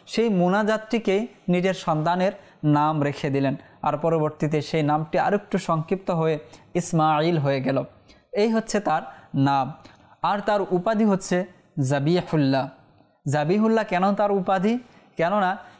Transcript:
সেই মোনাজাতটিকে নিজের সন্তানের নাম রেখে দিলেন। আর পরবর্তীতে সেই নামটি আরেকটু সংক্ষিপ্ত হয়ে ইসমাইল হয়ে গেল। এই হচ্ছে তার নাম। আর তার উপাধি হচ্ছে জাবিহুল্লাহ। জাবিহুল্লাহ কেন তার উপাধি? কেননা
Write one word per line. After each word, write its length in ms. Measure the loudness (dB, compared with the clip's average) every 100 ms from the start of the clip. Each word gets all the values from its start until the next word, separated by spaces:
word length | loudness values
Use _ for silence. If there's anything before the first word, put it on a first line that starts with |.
| -6
সেই 220 | -2 0
মোনাজাতটিকে 960 | 2 2 2 0 -2 -2 -2 0 0 -2 -6 -2
নিজের 260 | 0 0
সন্তানের 580 | -2 -2 -2 0 0 0 -2 -12 -4
নাম 380 | 2 2 2 0
রেখে 280 | -2 -2 -2
দিলেন। 260 | 0 0 -4 -10 -6
আর 140 | -4 -2
পরবর্তীতে 640 | 0 0 0 -2 -2 -2
সেই 200 | -2 -2
নামটি 360 | 0 0 -2 -2
আরেকটু 400 | 0 -2 -2 -6
সংক্ষিপ্ত 520 | -2 -4 -2 -4 -2
হয়ে 280 | -2 0 -2 -6 -20 -8
ইসমাইল 640 | -6 -2 2 2 2 2 0
হয়ে 220 | 0 0
গেল। 240 | -2 -2 -4 -12 -20 -20 _
এই 200 | -2 0
হচ্ছে 280 | 0 -2 -2
তার 220 | 0 -2 -4 -16 -8
নাম। 380 | 0 2 2 -2 -6 -20 -20 -20 -6
আর 160 | -2 -2
তার 200 | 0 0 0
উপাধি 340 | -2 0 2
হচ্ছে 400 | 2 2 0 -2 -2 -10 _ -4
জাবিহুল্লাহ। 880 | 0 0 2 0 0 0 2 2 -2 -10 -20 _ _ _ -4
জাবিহুল্লাহ 540 | -2 0 2 2 2 0
কেন 260 | 0 2
তার 180 | 2 0
উপাধি? 460 | 0 0 0 0 -2 -6 -20 _ -4
কেননা 400 | 0 0 0 -2 -10 -20